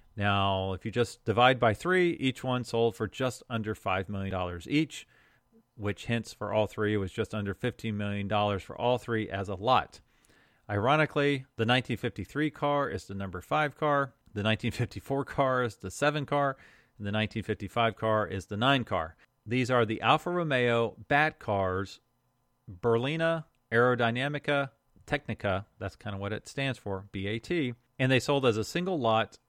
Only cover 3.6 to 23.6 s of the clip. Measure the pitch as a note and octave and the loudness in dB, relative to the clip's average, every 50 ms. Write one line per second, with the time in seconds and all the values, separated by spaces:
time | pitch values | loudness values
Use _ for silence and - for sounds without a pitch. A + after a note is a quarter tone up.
3.6 | G#2+ G#2+ G#2+ - - G2+ F#2 F#2 G2 G#2 G#2 G2 G2 G2 F#2 F#2 F2+ F2+ F2 F2 | -4 -4 -6 -4 -2 -2 -2 -2 -2 -4 -6 -6 -4 -4 -4 -4 -4 -4 -6 -8
4.6 | E2+ - - D3 D#3+ D#3 - - - - _ _ _ _ _ _ _ _ _ _ | -6 0 0 0 0 0 -4 -10 -18 -18 _ _ _ _ _ _ _ _ _ _
5.6 | _ _ _ - G#2 G2+ G2+ - - - A#2 A#2 A2 - - - G#2+ G2 G2+ G#2+ | _ _ _ -6 -4 -4 -4 -4 -4 -4 -4 -4 -4 -6 -10 -8 -6 -2 0 2
6.6 | G#2+ G2 - - G#2+ G#2+ G#2+ G#2 G2 F#2 - - G#2+ - - G#2+ G2+ G2+ G2 - | 0 0 0 -2 0 0 2 0 0 -2 -4 -4 -4 -4 -4 -4 -4 -4 -4 -4
7.6 | - B2 A#2 - - A#2 G#2+ G#2 G#2 G2+ G2+ G2+ G2+ G2 G#2+ G#2 G#2 G#2 G2+ F#2+ | -4 -4 -4 -4 -6 -6 -4 -4 -4 -4 -4 -4 -2 0 0 2 2 2 0 -2
8.6 | - - - - G#2+ A#2+ B2+ A#2+ - - A#2 A2 G#2+ - - G2 G2+ F#2+ G2+ F2+ | -4 -8 -8 -2 0 0 0 0 0 -2 -2 -2 -2 -2 -4 -6 -6 -6 -6 -4
9.6 | G2+ A#2+ B2+ G#2 - - - - - _ _ _ _ _ _ _ _ _ _ _ | 2 4 4 4 4 0 -6 -20 -20 _ _ _ _ _ _ _ _ _ _ _
10.6 | _ - G#2 G#2 G2+ B2+ D3 D#3 D#3 C#3+ - D3+ C#3+ C#3+ C#3+ C3+ C3+ - _ - | _ -4 -2 2 2 4 4 4 4 2 2 2 2 2 2 0 -4 -8 _ -2
11.6 | A2+ A2 B2 B2+ B2 - B2 - - A#2+ - - G#2+ - - C#3+ D3+ D3+ - - | 2 2 2 2 2 0 -4 -4 -4 -6 -6 -6 -10 -8 -4 -2 -2 -2 -2 -2
12.6 | - C#3+ D3 C#3+ C#3 B2 - A#2 - - G2 G2 G2 F#2+ F2 F2+ - - D3 D3+ | -2 0 0 0 0 -2 -4 -6 -8 -8 -8 -8 -8 -8 -8 -10 -6 -2 -2 0
13.6 | D3+ C#3+ - - D#3 D3+ C#3+ C#3+ C#3 C3 - _ _ _ - G#2 G2+ A2 A2 - | 0 -2 -2 -2 0 0 2 2 0 -2 -6 _ _ _ -6 -2 0 2 2 2
14.6 | - A#2+ - - A#2+ G2 - G2+ - - C#3 C#3 C#3 - - - C#3 C3 C3 B2+ | 0 -2 -2 -2 -4 -4 -4 -8 -6 -4 -2 -2 -2 -2 -2 0 0 2 2 0
15.6 | B2 A#2 - - - B2 - - C#3+ D3 D3 D3+ C#3 - C#3+ D3 C#3+ C#3 C3 - | 0 -2 -4 -8 -10 -10 -4 0 0 0 0 0 -2 -2 0 0 0 0 -2 -6
16.6 | - - - _ _ _ _ - G#2 G2+ G2+ G#2+ G#2+ G#2 - A#2 G#2 - G#2+ - | -12 -20 -20 _ _ _ _ -10 -6 -4 -2 -2 -2 -2 -2 -4 -4 -4 -4 -4
17.6 | G2+ F#2+ - A#2+ A#2 A2+ G2+ - - A2 A2 G#2+ G#2 - F#2 G2 F#2 - G#2 G2+ | -6 -4 0 2 2 2 0 0 0 0 2 2 0 0 -4 -6 -6 -6 -4 0
18.6 | A#2 C3 C#3 C3 A#2 - G#2+ F2+ D#2+ D#2+ - _ _ _ _ _ _ G#2 A#2 B2+ | 2 2 2 2 0 -2 -2 -2 -2 -4 -8 _ _ _ _ _ _ -4 -2 0
19.6 | B2+ A2+ B2+ B2 A#2 G#2+ A2+ - - A2+ C#3+ D#3 - F3+ F3 F3+ E3+ D#3 C#3 B2+ | 0 2 4 2 2 2 0 0 2 4 4 4 2 -2 -2 -2 0 0 2 2
20.6 | B2 A#2+ A#2 A#2 A#2 A2 - - G#2+ - D3 C#3+ D3+ D#3 D3+ - - - G#2 G2 | 4 4 4 2 2 0 -2 -8 -4 0 2 2 4 2 0 -4 -4 -2 0 0
21.6 | F#2+ F#2 F2+ F#2+ G2 F#2+ - - _ _ _ _ _ _ _ _ _ _ _ _ | 0 0 0 -2 -4 -6 -10 -16 _ _ _ _ _ _ _ _ _ _ _ _
22.6 | _ - G2 F2+ - A#2+ A2+ A#2 B2 C#3 D#3 D#3+ E3 E3 E3 E3 D#3 - _ _ | _ -20 -12 -2 0 2 2 2 2 0 0 0 0 0 0 0 -4 -10 _ _